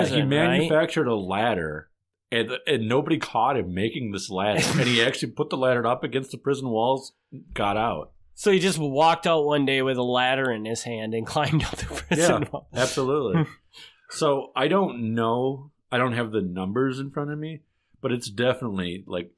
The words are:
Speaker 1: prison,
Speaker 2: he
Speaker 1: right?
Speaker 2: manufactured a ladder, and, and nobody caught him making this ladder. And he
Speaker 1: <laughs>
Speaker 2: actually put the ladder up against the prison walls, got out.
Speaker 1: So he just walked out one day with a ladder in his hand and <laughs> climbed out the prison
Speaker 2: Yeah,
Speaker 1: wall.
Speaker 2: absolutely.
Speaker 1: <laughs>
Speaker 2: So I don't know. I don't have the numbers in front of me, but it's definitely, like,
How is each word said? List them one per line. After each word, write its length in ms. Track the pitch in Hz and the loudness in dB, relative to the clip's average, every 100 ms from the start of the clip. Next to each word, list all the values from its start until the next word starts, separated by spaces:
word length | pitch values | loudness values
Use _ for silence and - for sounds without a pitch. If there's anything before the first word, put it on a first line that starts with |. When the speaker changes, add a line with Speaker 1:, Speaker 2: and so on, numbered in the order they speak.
Speaker 1:
prison, 140 | - 151 | 4 2
Speaker 2:
he 60 | |
Speaker 1:
right? 60 | 135 | 2
Speaker 2:
manufactured 760 | 143 170 180 165 156 165 185 123 | 2 4 2 4 2 2 2 2
a 80 | 110 | 0
ladder, 760 | 92 98 120 98 78 76 - _ _ _ - | 0 0 0 0 -2 -6 -12 _ _ _ -4
and, 200 | 117 113 127 - | -2 -2 -4 0
and 200 | 131 110 | 0 2
nobody 300 | 131 151 160 | 0 2 -2
caught 400 | - 117 123 131 | 0 2 2 2
him 160 | 90 | -2
making 380 | 92 113 143 113 | -2 -2 -2 -6
this 180 | 98 - | -6 -6
ladder. 320 | 95 104 101 - 139 | -2 0 2 2 2
And 80 | 123 | 2
he 140 | 120 | 4
Speaker 1:
<laughs> 40 | 120 | 2
Speaker 2:
actually 260 | - 143 | 0 -4
put 180 | - 147 | -4 -4
the 80 | 139 | 0
ladder 280 | 127 120 117 | 2 2 2
up 160 | 127 | -2
against 280 | 139 131 135 | -2 -4 -6
the 60 | 135 | -6
prison 320 | 143 127 127 | -4 -2 -2
walls, 440 | 110 120 135 - - _ - - | 0 2 0 -4 -20 _ -20 -10
got 220 | - 101 104 | -4 -2 0
out. 340 | 117 80 - _ _ - | -2 -4 -8 _ _ -4
Speaker 1:
So 160 | 208 | 2
he 80 | 190 | 4
just 180 | 190 156 | 2 0
walked 480 | 147 135 165 165 175 | 0 4 4 4 2
out 200 | 165 147 | 2 4
one 200 | 147 135 | 2 4
day 160 | 135 | 2
with 160 | 131 123 | 2 0
a 60 | |
ladder 480 | 123 123 127 135 131 | 0 2 2 2 0
in 120 | 110 110 | -2 -4
his 180 | 117 | -6
hand 320 | 120 113 110 113 | -6 -6 -4 -4
and 100 | 113 | -2
<laughs> 60 | |
climbed 300 | 156 147 151 | -2 0 0
out 140 | - - | 0 -6
the 80 | - | -8
prison 580 | - - 156 170 123 | -8 -4 2 4 2
Speaker 2:
Yeah, 60 | 143 | 0
Speaker 1:
wall. 180 | 139 - 120 | -6 -6 -2
Speaker 2:
absolutely. 680 | 131 - 131 147 117 160 151 | -2 0 0 0 0 0 -2
Speaker 1:
<laughs> 40 | - _ - - _ - | -6 _ -20 -20 _ -14
Speaker 2:
So 420 | - 156 139 123 131 | -2 0 0 -2 0
I 140 | 151 | 2
don't 460 | 190 180 120 110 117 | 4 2 -2 -2 0
know. 560 | 117 120 131 135 147 _ - | 2 2 0 -4 -10 _ -4
I 60 | 123 | 0
don't 160 | 127 | 0
have 180 | 117 113 | 0 -2
the 100 | 107 | -2
numbers 560 | 92 90 95 117 135 131 | -2 -4 -4 0 -2 -2
in 120 | 139 | -8
front 180 | 147 147 | -8 -6
of 80 | 151 | -8
me, 260 | 156 156 _ _ _ _ | -10 -12 _ _ _ _
but 120 | 131 | -4
it's 160 | 120 113 | -4 -4
definitely, 720 | 101 123 123 120 95 90 92 - | -2 0 0 -4 -4 -4 -6 -8
like, 260 | 90 87 | -8 -8